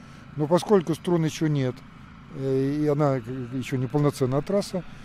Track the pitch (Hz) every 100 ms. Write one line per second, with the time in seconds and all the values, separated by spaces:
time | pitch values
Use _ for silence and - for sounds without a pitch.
0 | - - - - 147 170 - 208 151 156
1 | - 175 160 - 160 147 127 123 - -
2 | - - - 147 135 135 135 147 151 143
3 | 147 135 117 131 123 131 120 131 127 147
4 | 147 135 131 135 - 196 - 185 - -